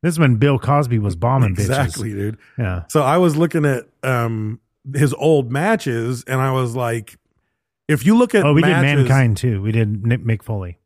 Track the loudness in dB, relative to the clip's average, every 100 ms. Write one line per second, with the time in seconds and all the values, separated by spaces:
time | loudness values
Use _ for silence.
0 | -2 2 2 4 2 0 0 0 0 -2
1 | -2 -2 0 2 0 0 -2 0 -2 -4
2 | -8 -6 -8 -10 _ -8 -6 -6 -4 -2
3 | 2 2 2 2 -2 0 0 -2 -6 _
4 | -4 -2 -2 -4 -6 -8 _ _ -10 0
5 | 0 2 2 2 0 -2 0 -2 -2 -4
6 | -4 -6 -4 -2 0 0 -2 -4 -6 -6
7 | -10 -20 _ _ _ _ _ _ -4 0
8 | 4 4 4 2 4 4 4 4 2 2
9 | 4 4 4 2 -2 -2 -2 0 0 0
10 | -2 -2 -2 -4 -4 -8 -8 -14